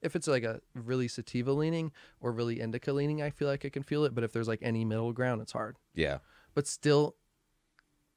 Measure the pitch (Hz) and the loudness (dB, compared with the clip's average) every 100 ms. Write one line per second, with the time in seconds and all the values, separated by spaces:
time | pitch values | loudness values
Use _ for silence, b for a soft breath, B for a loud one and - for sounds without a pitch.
0 | 165 170 156 131 113 113 - 127 117 127 | -4 -2 2 2 0 -4 -10 -10 -2 0
1 | 123 - - 123 123 143 156 165 160 - | 0 -4 -4 -2 2 2 2 0 -2 -6
2 | B B 123 117 120 117 117 120 - 139 | B B -4 0 0 -2 -2 -4 -2 0
3 | 143 151 147 - 143 139 139 139 139 147 | 0 0 -4 -2 -2 -2 -4 -6 -2 2
4 | 147 120 117 117 113 113 117 113 110 110 | 2 2 0 0 0 0 0 0 0 0
5 | 117 120 127 117 110 117 110 - _ - | -2 0 0 -2 -4 -6 -6 -8 _ -2
6 | 76 69 - b b - 143 - 151 147 | 0 -2 -8 b b -2 -2 0 4 6
7 | 147 - _ _ _ _ _ _ _ _ | 4 0 _ _ _ _ _ _ _ _
8 | _ | _